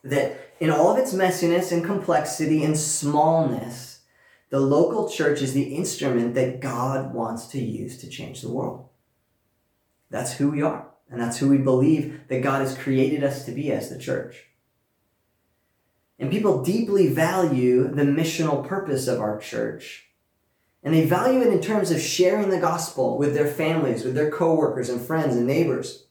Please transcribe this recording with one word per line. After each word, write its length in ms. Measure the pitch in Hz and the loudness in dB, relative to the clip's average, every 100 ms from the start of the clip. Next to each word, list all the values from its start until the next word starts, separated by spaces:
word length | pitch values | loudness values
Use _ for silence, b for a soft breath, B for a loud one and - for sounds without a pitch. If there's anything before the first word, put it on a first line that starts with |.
That 460 | 135 139 - - - _ | -2 -2 -2 -6 -18 _
in 120 | 160 | 0
all 200 | 151 - | 4 4
of 60 | 214 | 4
its 160 | - | 0
messiness 580 | 190 180 170 170 175 180 | 2 0 2 2 2 0
and 120 | 170 | -2
complexity 800 | 165 190 - - - - 151 156 | 0 -4 0 0 0 -4 0 2
and 140 | 151 156 | 2 0
smallness, 1200 | - - 147 147 156 165 139 113 - - - - b b b b b | -2 -2 0 2 4 4 2 -2 -8 -12 -16 -20 b b b b b
the 100 | 139 | 0
local 500 | 135 147 170 220 - | 4 4 4 2 -4
church 320 | - 147 147 | 0 0 0
is 120 | 131 | 0
the 220 | 139 - | -2 -2
instrument 580 | 147 160 - 139 120 120 | -4 -6 -4 -2 0 0
that 240 | 131 127 - | 0 -2 -2
God 540 | 135 120 131 135 - | -6 -4 -2 -2 -4
wants 340 | 117 113 117 - | -6 -6 -8 -8
to 100 | 139 | -8
use 400 | - - - - | -6 -6 -10 -12
to 100 | - | -16
change 320 | - - - | -14 -14 -12
the 100 | - | -8
world. 380 | 120 - - - _ _ _ _ _ _ _ _ _ _ _ _ | -6 -6 -10 -20 _ _ _ _ _ _ _ _ _ _ _ _
That's 240 | - 131 | -8 -8
who 160 | - 143 | 0 0
we 120 | 147 | 2
are. 260 | 151 - - _ _ | -2 -4 -12 _ _
And 100 | 120 | -6
that's 180 | 120 - | -6 0
who 120 | 139 | 4
we 80 | 135 | 4
believe 640 | 131 127 147 151 - - - | 4 4 4 4 0 -10 -6
that 140 | 127 | -2
God 180 | 135 135 | 0 0
has 160 | 131 - | -2 -4
created 460 | 139 131 135 147 | 0 2 2 2
us 220 | 139 - | -2 -2
to 60 | - | -8
be 200 | 131 147 | -6 -4
as 180 | - - | -4 -6
the 100 | 131 | -10
church. 460 | - 135 120 - _ _ _ _ _ _ _ _ _ _ _ _ _ _ _ _ _ _ | -6 -6 -6 -16 _ _ _ _ _ _ _ _ _ _ _ _ _ _ _ _ _ _
And 140 | 143 | -2
people 320 | 208 208 139 | 0 2 2
deeply 440 | 143 226 214 196 156 | 0 0 2 4 4
value 800 | 127 165 185 165 131 123 127 127 | 2 0 2 2 2 4 4 2
the 160 | 143 | 2
missional 640 | 139 147 165 - 156 143 - | 2 2 0 0 -2 -2 -2
purpose 400 | 196 156 131 123 | -6 -2 -2 -2
of 120 | 117 | -2
our 200 | 107 107 | -2 -4
church. 680 | - 117 113 - - - _ _ _ _ _ _ _ _ | -6 -6 -6 -8 -16 -20 _ _ _ _ _ _ _ _
And 100 | 143 | 2
they 120 | 160 | 2
value 360 | 160 180 254 262 | 4 2 4 4
it 120 | 220 | 4
in 80 | 185 | 2
terms 300 | - 214 165 | 2 0 0
of 100 | 160 | 0
sharing 480 | - - 180 208 196 | -2 2 2 4 0
the 100 | 175 | 0
gospel 580 | 170 170 - 131 127 - | 0 -2 -4 -2 0 2
with 160 | 143 | 0
their 140 | 143 147 | 2 0
families, 560 | - 156 160 135 113 | 0 0 0 0 -2
with 120 | 127 | -2
their 160 | 131 151 | 0 0
coworkers 580 | - 165 156 147 127 120 | 0 2 2 2 -2 -4
and 120 | 120 | -4
friends 340 | - 160 139 | -2 -2 0
and 120 | 120 123 | 0 2
neighbors. 580 | 151 165 - - - _ | 2 2 -2 -6 -14 _